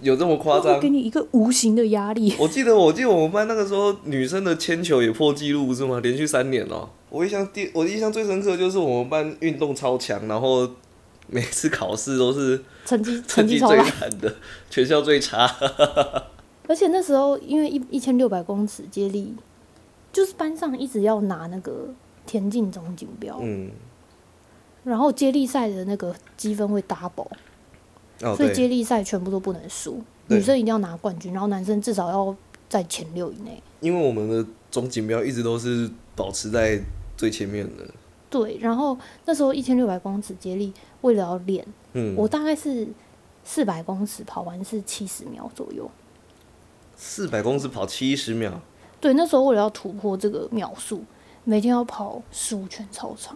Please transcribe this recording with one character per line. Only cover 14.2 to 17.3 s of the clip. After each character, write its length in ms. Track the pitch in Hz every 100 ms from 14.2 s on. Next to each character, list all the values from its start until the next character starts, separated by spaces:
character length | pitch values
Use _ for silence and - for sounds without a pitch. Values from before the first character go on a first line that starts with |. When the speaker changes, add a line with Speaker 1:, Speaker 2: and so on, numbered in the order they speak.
| 107
Speaker 2:
烂。 80 | - - - -
Speaker 1:
全 160 | - 127
校 160 | 151
最 160 | 143 147
差。 320 | - 110 127
<laughs> 800 | - 135 - 147 - - 135 - - - _ -
Speaker 2:
而 80 |
且 140 | 320 370
那 140 | 370
时 120 | 359
候 240 | 269 277